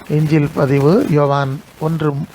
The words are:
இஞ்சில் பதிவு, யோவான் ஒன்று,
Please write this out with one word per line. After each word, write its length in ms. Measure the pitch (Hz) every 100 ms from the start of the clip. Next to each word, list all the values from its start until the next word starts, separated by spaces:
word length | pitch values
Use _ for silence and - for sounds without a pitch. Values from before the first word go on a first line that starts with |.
| -
இஞ்சில் 400 | 151 151 156 143
பதிவு, 520 | - 135 139 139 202 294
யோவான் 500 | 147 143 139 139 139 - -
ஒன்று, 320 | 156 165 156 139 -